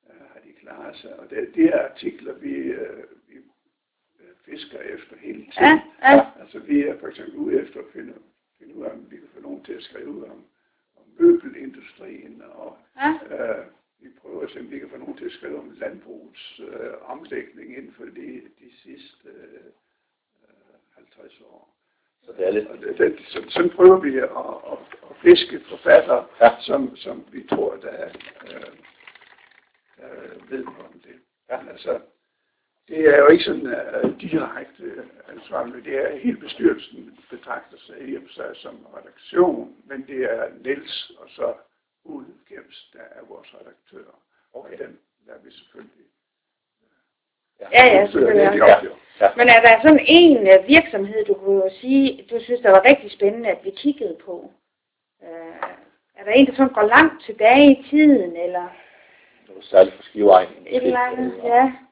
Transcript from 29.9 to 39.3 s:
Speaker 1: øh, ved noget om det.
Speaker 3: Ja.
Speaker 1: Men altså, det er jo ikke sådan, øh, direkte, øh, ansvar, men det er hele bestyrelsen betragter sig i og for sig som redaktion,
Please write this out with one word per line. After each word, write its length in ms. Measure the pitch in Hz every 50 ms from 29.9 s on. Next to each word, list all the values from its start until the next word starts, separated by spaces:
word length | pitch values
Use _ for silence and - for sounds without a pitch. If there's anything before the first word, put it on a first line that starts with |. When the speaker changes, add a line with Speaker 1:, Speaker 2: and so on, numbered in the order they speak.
| _ _ -
Speaker 1:
øh, 480 | - - - - - - - - _
ved 140 | 131 131 127
noget 140 | - - - - - _
om 80 | _
det. 140 | _ _ - _ _ _ _ _ _ _
Speaker 3:
Ja. 100 | 123 -
Speaker 1:
Men 80 | - -
altså, 320 | - - - - 123 117 - _ _ _ _ _ _ _ _ _ _ _ _ _ _ _ _ _
det 100 | - 160 156 147 143
er 40 | 143
jo 100 | 143 147
ikke 160 | 165 175 -
sådan, 220 | - - - -
øh, 540 | 127 117 120 - - - - - - - -
direkte, 600 | - - - 160 131 117 - 120 117 - _ _ 120
øh, 220 | 117 - 117 117 _ _ _ - -
ansvar, 360 | - - - - - 143 135
men 200 | 120 131 127 113
det 100 | 151 139
er 200 | 135 135 147 151
hele 200 | 135 - 240 -
bestyrelsen 840 | - - - - - - - - - - - - - - - _ _ _ _
betragter 460 | - 120 _ 127 120 120 - _ _ _
sig 300 | _ _ - - 139 131
i 80 | 139
og 60 | - -
for 100 | _ -
sig 180 | - - - -
som 300 | - - - - - _ _ -
redaktion, 800 | - - - _ _ _ -